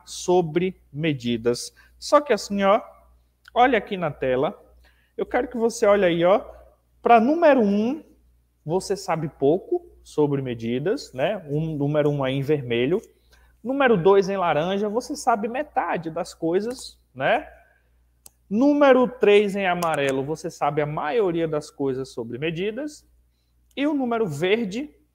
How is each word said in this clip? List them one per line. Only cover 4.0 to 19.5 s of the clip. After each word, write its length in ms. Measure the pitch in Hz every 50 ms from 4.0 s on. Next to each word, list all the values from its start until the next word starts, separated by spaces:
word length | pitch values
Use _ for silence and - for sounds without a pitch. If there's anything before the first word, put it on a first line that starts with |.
| 175 151
tela. 500 | - - 139 131 127 127 143 180 208 - - _ _ _ _ _ _ _ _ _ _
Eu 80 | - 202
quero 220 | - - 247 247
que 100 | - -
você 300 | 233 226 233 220 - 226
olhe 180 | 202 208 208 190
aí, 200 | 175 170 170 165
ó, 200 | 175 202 247 - - - - - - _ _ _ _ _ _
pra 200 | - 220 233 226
número 400 | 220 262 311 339 339 302 269 262
um, 420 | 214 196 202 208 214 240 294 - - _ _ _ _ _ _ _ _ _ _ _ _
você 300 | 147 165 190 190 - 196
sabe 320 | 190 - - 170 160 160 156
pouco 580 | - - 139 139 160 196 - - 349 349 - - - _ _
sobre 400 | - - 151 147 143 143 139 135
medidas, 680 | 127 120 113 113 113 120 127 147 185 240 285 - - -
né? 340 | 127 143 175 220 190 170 143
Um, 280 | 143 151 160 160 156
número 340 | 139 143 143 151 151 147 147
um 140 | 147 143 135
aí 100 | 131 135
em 80 | 139 135
vermelho. 580 | 135 156 139 127 120 117 117 123 139 175 226 - - _ _ _ _ _ _ _ _ _ _ -
Número 340 | 226 269 277 277 254 226
dois 320 | 175 156 190 196 196 185 185
em 80 | 196
laranja, 520 | 190 180 170 151 147 165 185 196 196 214 208
você 260 | 202 240 254 - 294
sabe 320 | - - 254 233 208 208
metade 640 | 220 240 262 294 - _ - 160 170 156 180 160 165
das 240 | 160 165 165 - -
coisas, 640 | - 165 160 170 196 202 240 254 - - - - _ _ _ _
né? 320 | 127 135 170 214 302 302 - - - _ _ _ _ _ _ _ _ _ _ _ _ _ - _ _ _ -
Número 600 | 190 220 262 294 294 294 294 269 254 254 247 247
três 480 | - - 214 208 208 208 214 202